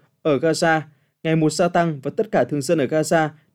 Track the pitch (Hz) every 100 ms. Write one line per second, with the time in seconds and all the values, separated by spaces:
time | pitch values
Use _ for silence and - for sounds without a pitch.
0 | _ _ 160 135 160 160 165 160 - _
1 | _ _ 160 160 156 151 175 175 170 147
2 | 143 - 214 165 127 147 135 165 127 156
3 | 156 170 156 - _